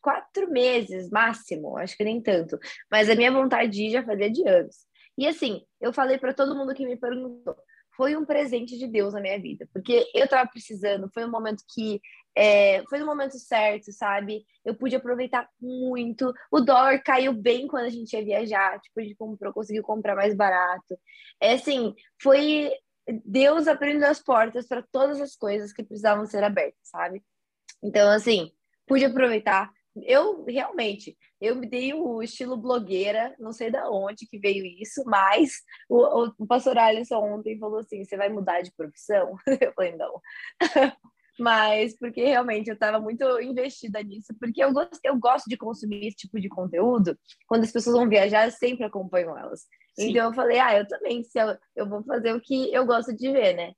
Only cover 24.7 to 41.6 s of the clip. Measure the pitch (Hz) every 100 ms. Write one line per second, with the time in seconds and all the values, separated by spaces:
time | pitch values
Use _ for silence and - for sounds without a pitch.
24.7 | 240 - 262 277 285 285 - 208 208 208
25.7 | - 220 214 214 208 214 208 208 196 147
26.7 | _ - 170 175 190 _ _ _ _ -
27.7 | - 208 208 202 214 208 214 160 _ _
28.7 | _ _ 269 262 247 254 220 214 190 214
29.7 | _ _ 214 - 262 381 359 - 247 -
30.7 | 359 220 202 - - _ _ 208 254 240
31.7 | 247 262 311 320 226 226 - 247 247 240
32.7 | 247 190 185 196 214 240 - 220 226 233
33.7 | 262 - 202 196 214 226 208 202 196 190
34.7 | 175 220 - 254 208 190 214 294 - _
35.7 | - _ 240 403 233 233 - 208 247 262
36.7 | 233 226 220 233 233 208 208 214 220 214
37.7 | 214 226 202 196 196 202 214 190 175 180
38.7 | _ 156 - - 208 180 190 - 269 254
39.7 | - 185 165 - 185 - - - _ 339
40.7 | 302 269 - _ _ _ _ 233 226